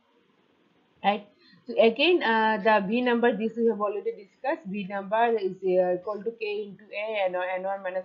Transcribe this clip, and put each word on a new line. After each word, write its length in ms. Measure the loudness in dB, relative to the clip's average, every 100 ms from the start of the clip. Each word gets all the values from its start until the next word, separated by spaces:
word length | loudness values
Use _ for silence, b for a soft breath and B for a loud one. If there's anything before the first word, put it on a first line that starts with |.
| _ _ _ _ _ _ _ _ _ _
right? 240 | -2 -2 -8 _ b b
So 100 | -8 4
again, 440 | 4 4 2 2
uh, 360 | 2 2 2 2
the 200 | 4 2 2
B 140 | 0
number, 340 | 2 2 2 0
this 160 | 0 2
we 100 | 2
have 140 | 2
already 300 | -2 -4 -6
discussed. 580 | -10 -16 _ -6 -4 -6
B 160 | -8 -6
number 460 | -8 -2 0 2 2
is, 120 | -2 -2
uh, 320 | 2 2 2
equal 260 | 0 -4 -6
to 80 | -6
K 320 | -6 -6 -6
into 180 | -8 -14 -14
A 340 | -8 -6 -2 0
and, 100 | -2
uh, 40 | -4
N 80 | -4
one 200 | -4 -4
minus 200 | -4 -6